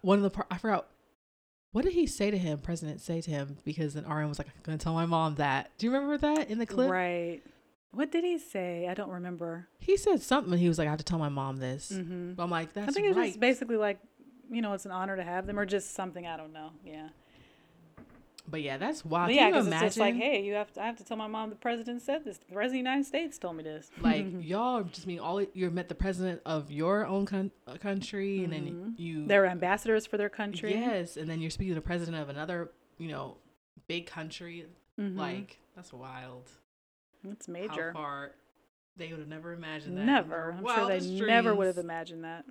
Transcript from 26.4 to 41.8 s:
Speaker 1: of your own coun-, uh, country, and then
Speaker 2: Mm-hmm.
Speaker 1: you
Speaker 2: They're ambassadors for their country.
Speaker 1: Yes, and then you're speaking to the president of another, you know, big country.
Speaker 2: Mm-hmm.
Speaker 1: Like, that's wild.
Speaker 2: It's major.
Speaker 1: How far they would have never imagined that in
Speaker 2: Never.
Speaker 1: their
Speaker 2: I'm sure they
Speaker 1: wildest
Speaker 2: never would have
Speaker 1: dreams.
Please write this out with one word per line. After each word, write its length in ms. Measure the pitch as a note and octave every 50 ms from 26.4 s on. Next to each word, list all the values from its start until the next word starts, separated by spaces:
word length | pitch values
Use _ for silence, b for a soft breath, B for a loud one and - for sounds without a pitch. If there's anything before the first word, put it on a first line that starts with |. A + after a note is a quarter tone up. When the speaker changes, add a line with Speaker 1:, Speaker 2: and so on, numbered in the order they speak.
| -
Speaker 1:
of 240 | - D#3+ D#3 C#3+ C#3+
your 360 | D3 D3 D#3 F3 G3 G#3 G#3+
own 200 | G3 F#3+ G3 G3+
coun-, 260 | G3 G3+ F#3+ F#3+ G3 - _ _ -
uh, 80 | C3 E3+
country, 680 | - G#3 G3 G3 F#3+ - - G3+ G3 G3 G3 F#3+ F#3
and 80 | E3+
then 140 | D#3+ D3+ D3
Speaker 2:
Mm-hmm. 240 | E3+ E3+ E3+ F#3 A3 A#3 A3+
Speaker 1:
you 300 | E3+ E3+ D#3+ D3+ D3+ D3+
Speaker 2:
They're 180 | G3+ G3+ G3
ambassadors 600 | F#3 F3+ F3 F3 F3+ G3 G#3 - A3+ A3 A3 A3
for 120 | - - G#3
their 100 | G#3 G3+
country. 420 | - - G#3+ G3+ G3+ F3 - F3
Speaker 1:
Yes, 440 | G3 A3 A#3 B3 A3+ F#3+ E3+ E3+ -
and 140 | D3+ D#3 D#3
then 100 | E3 E3
you're 120 | D#3+ D#3+
speaking 200 | - - G3 F#3+ F3
to 20 | D#3+
the 20 | D3+
president 320 | - F3 F3 E3+ E3 E3 D#3+
of 60 | D3+ C#3
another, 440 | C#3 C#3+ D3+ E3 F3+ E3+ E3+ E3 - _ _ _ _ _
you 100 | E3 D#3+
know, 300 | D3 C#3 C#3 - - - _ _ _ _ _ _ _ - _ -
big 200 | E3 F3 E3+ -
country. 580 | - E3+ D#3+ D#3+ - - F3+ E3+ E3+ E3+ E3 D#3+ F3 _ _ _ _ -
Speaker 2:
Mm-hmm. 180 | G#3 G3+ F#3 F#3+
Speaker 1:
Like, 400 | F#3 F3+ F3+ G3 G3+ F#3+ - - _ _ _
that's 200 | F#3+ F3+ - -
wild. 560 | B2 B2+ - C3 B2+ B2+ C3 B2+ B2+ B2 - - _ _ _ _ _ _ _ _ _ _ _ _ _ -
Speaker 2:
It's 220 | F#3+ G#3 A3 - -
major. 460 | E3+ E3+ F#3+ A3 D#3 D3+ E3 E3 E3+
Speaker 1:
How 60 | D#3
far 300 | D3+ C#3+ C#3 C#3 C#3+ C#3 - _ _ _ _ _ _ _ _ _ _ _ _ -
they 120 | E3+ D#3+
would 80 | E3 D#3
have 100 | D3+ D3
never 240 | D#3 D#3+ D#3+ E3+ E3+
imagined 420 | E3+ E3 D#3 D#3 D3+ D3+ E3 F3+
that 60 | F#3
in 60 | G3+ A#3+
Speaker 2:
Never. 200 | C#4 B3+ F3+ D#3
Speaker 1:
their 220 | E3 E3+ D#3+ E3
Speaker 2:
I'm 140 | F3 F3+ G3
sure 100 | A#3+ A#3+
they 60 | A3+
Speaker 1:
wildest 280 | A3+ A#3 F#3+ F#3 F3+ F3+ F#3
Speaker 2:
never 420 | F#3+ G#3 G#3+ A3+ A#3 A#3 A3+ G#3+
would 120 | G3+ F#3+ F#3
have 80 | F3+
Speaker 1:
dreams. 100 | F3